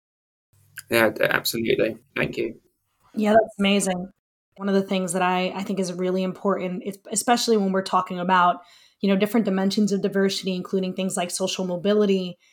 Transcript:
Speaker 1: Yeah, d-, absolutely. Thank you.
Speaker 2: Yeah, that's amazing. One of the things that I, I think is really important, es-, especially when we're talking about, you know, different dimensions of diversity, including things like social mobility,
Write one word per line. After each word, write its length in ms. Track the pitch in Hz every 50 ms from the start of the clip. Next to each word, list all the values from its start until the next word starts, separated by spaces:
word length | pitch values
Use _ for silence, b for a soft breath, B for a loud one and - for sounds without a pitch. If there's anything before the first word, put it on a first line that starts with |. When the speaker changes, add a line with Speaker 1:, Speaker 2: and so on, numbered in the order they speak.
| _ _ _ _ _ _ _ _ _ _ _ _ _ _ _ - - -
Speaker 1:
Yeah, 200 | 117 117 113 107
d-, 140 | - - -
absolutely. 760 | - - - - - - 117 113 110 - - 113 110 - - _ _ _
Thank 200 | 123 - - -
you. 240 | 113 117 117 - - _ _ _ _ _ _ _ _ _ _ -
Speaker 2:
Yeah, 180 | 220 214 208 214
that's 260 | 226 - - - -
amazing. 520 | 196 196 202 202 185 190 185 180 185 190 - _ _ _ _ _ _ _ _
One 120 | - 196 196
of 60 | 196
the 80 | 196 196
things 300 | 196 196 190 185 175 170
that 100 | 185 180
I, 300 | 180 185 180 185 185 -
I 80 | 190 196
think 160 | - 196 175
is 140 | 190 175 180
really 300 | 175 185 185 185 185 185
important, 600 | 185 180 - - 202 190 196 185 180 180 - -
es-, 120 | 202 190 - _ -
especially 460 | 220 202 - - 240 240 - 233 226
when 160 | 214 196 190 190
we're 100 | 190 190
talking 360 | - - 180 - - 185 180
about, 420 | 175 185 185 180 175 180 175 - b b b b b b b b
you 80 | - 196
know, 80 | 196
different 300 | 190 208 208 - 240 208
dimensions 460 | 202 190 190 190 196 196 220 214 185 202
of 100 | 190 185
diversity, 520 | 196 - 196 196 196 190 - - 190 185
including 400 | 180 185 - - 190 185 185 185
things 220 | 190 190 190 -
like 140 | 190 175 180
social 340 | - - 190 185 - - 185
mobility, 760 | 180 180 175 160 202 208 214 208 196 196 190 185 180 170 - _ _